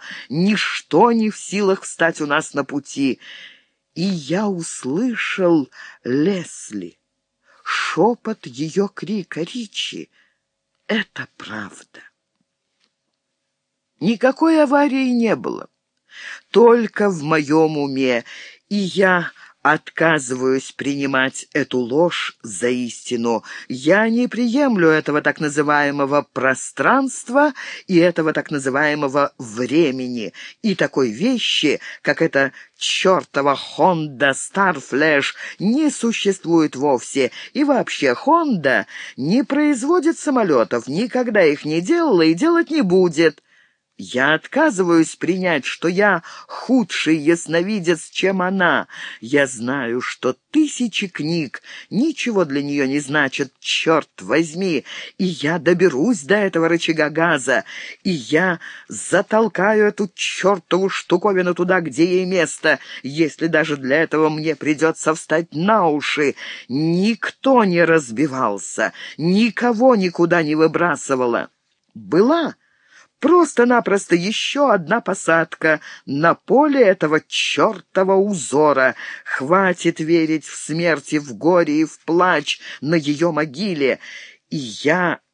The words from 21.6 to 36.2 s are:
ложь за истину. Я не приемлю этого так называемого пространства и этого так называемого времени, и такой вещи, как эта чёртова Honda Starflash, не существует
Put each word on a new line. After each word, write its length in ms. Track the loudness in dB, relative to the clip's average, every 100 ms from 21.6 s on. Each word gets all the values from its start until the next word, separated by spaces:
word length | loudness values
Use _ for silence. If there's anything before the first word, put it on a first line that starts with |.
| -2 -2
ложь 580 | -2 0 0 0 -8 -12
за 280 | -14 -4 -2
истину. 720 | -2 -4 -10 -8 -4 -2 -2 -4 -16 -12
Я 420 | -4 2 2 4
не 180 | 0 0
приемлю 640 | -2 0 2 2 4 4
этого 320 | 2 2 -2
так 180 | 0 -2
называемого 840 | -4 -2 0 2 0 0 0 0 -2
пространства 1200 | -2 0 -2 -6 -2 2 2 0 -6 -2 2 2 0 -14 -14 0
и 120 | 2
этого 360 | 4 2 -2
так 160 | -2 -4
называемого 840 | -4 -2 0 0 0 -2 0 -2 -4
времени, 960 | -12 -6 -2 2 2 0 -6 -6 -8 -12 -20 -6
и 100 | -4
такой 380 | -2 -2 0 -2
вещи, 680 | 0 -2 -2 -2 -2 0 -2 -6 -10
как 220 | -4 0
эта 300 | 0 0 -2 -4 -20 -10
чёртова 760 | -6 0 2 2 0 -2 0 -2 -4 0
Honda 540 | 2 2 -2 0 0
Starflash, 1040 | 0 -4 -2 0 -2 -4 0 2 2 0 -6 -14 -4
не 320 | 0 2 0
существует 840 | 0 -2 0